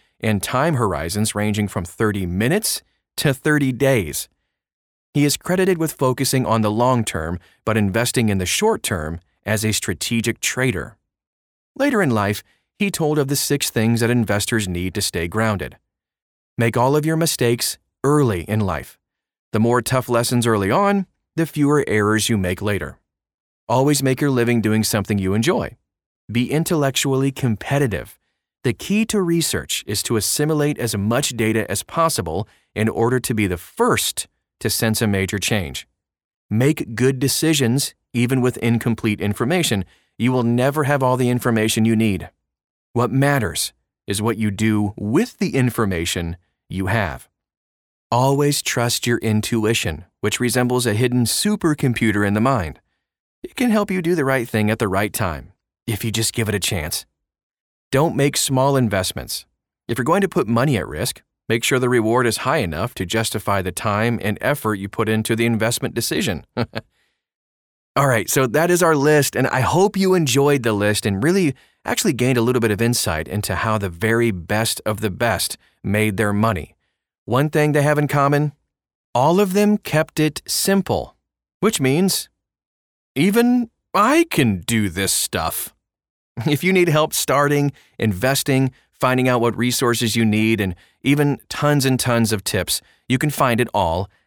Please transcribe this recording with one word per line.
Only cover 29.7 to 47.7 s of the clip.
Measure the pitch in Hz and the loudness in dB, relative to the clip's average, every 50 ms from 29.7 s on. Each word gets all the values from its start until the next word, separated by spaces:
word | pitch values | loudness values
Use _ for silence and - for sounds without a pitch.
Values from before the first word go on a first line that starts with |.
| - - - | -8 -8 -6
is | - 107 - - | -6 -6 -4 -2
to | - 117 | -2 -2
assimilate | 107 - - - - 147 156 156 147 143 147 - | -2 0 -2 -2 -2 0 0 0 0 0 -2 -2
as | - 120 107 - | -2 -4 -4 -2
much | 101 98 110 120 135 151 - | -2 -2 0 0 0 -2 -2
data | 123 110 110 110 110 110 - - | -2 0 0 0 0 0 -2 -2
as | 101 - - | -6 -6 -6
possible | - - 165 165 160 - - 90 80 80 95 - _ _ _ _ _ - | -6 -2 0 0 0 0 -2 -4 -4 -4 -6 -6 _ _ _ _ _ -4
in | - 110 110 | -2 -2 0
order | - 95 113 120 127 123 | 0 0 0 2 2 0
to | - - 113 | 0 -2 -2
be | 107 104 | 0 0
the | 90 90 | -2 -2
first | 85 - - - - 240 240 131 - - - - - - _ _ _ _ _ _ _ | -6 -8 -16 -4 0 0 2 2 0 -2 -4 -6 -6 -10 _ _ _ _ _ _ _
to | - 107 | -4 -4
sense | - - 120 110 107 - | -2 0 0 0 0 0
a | 117 | 0
major | 104 101 95 95 90 107 | 0 0 0 -2 -2 -4
change. | 98 - - 117 101 85 69 64 - - _ _ _ _ _ _ _ _ _ _ _ _ - | -4 -2 -2 -2 -2 -2 -6 -10 -12 -14 _ _ _ _ _ _ _ _ _ _ _ _ -4
Make | 104 113 131 151 156 - - - 113 | 0 2 2 2 2 0 -6 -8 -2
good | 110 127 135 135 127 | 0 0 0 2 0
decisions, | 139 131 - - 156 160 156 143 127 113 123 143 - - _ _ _ _ - | -2 -2 0 0 0 0 2 2 2 2 2 0 -2 -4 _ _ _ _ -2
even | 117 123 120 135 127 | 0 0 2 2 2
with | 123 123 - | 0 0 -2
incomplete | - 113 117 117 110 - 120 110 - - 110 104 - | 0 0 0 0 2 0 -2 -2 0 0 -2 -2 0
information. | 95 104 101 - 120 135 180 180 156 - 110 98 90 _ _ _ _ _ _ | -2 -4 -2 -2 -2 0 0 0 0 0 -2 -2 -4 _ _ _ _ _ _
You | - 117 127 | -2 0 0
will | 127 127 117 | 2 2 2
never | 117 120 123 127 143 139 156 139 | 2 2 2 2 0 0 0 0
have | 135 147 135 131 | 0 0 2 2
all | 127 127 | 0 2
the | 127 127 123 | 2 2 0
information | 123 120 - 123 113 107 110 113 - 117 110 | 0 0 0 0 0 2 0 0 0 2 2
you | 113 113 | 2 4
need. | 110 113 107 95 87 - - _ _ _ _ _ _ _ _ _ _ _ _ - | 2 2 2 0 -2 -6 -12 _ _ _ _ _ _ _ _ _ _ _ _ -2
What | 117 123 104 | -2 0 2
matters | 117 135 139 143 143 131 107 82 - - - - _ _ _ _ _ _ _ | 2 2 2 2 2 0 0 -2 -4 -6 -8 -8 _ _ _ _ _ _ _
is | - 101 104 | -6 -4 -2
what | 104 120 104 | -2 -2 0
you | 110 107 104 | 0 -2 -2
do | 98 101 110 110 107 104 104 101 - | 0 0 0 2 2 2 0 -2 -4
with | - 104 104 120 185 247 - - - | -6 -4 0 0 0 0 0 -4 -6
the | 196 156 - | -6 -2 0
information | 135 127 120 - 120 110 98 90 82 85 - - 90 85 82 85 - _ _ _ _ _ - | 0 0 0 0 0 -2 0 0 -2 -2 -2 -4 -4 -4 -6 -8 -10 _ _ _ _ _ -10
you | 90 95 92 | -6 -4 -2
have. | 95 113 113 98 78 64 - - _ _ _ _ _ _ _ _ _ | 0 0 0 0 -2 -4 -8 -14 _ _ _ _ _ _ _ _ _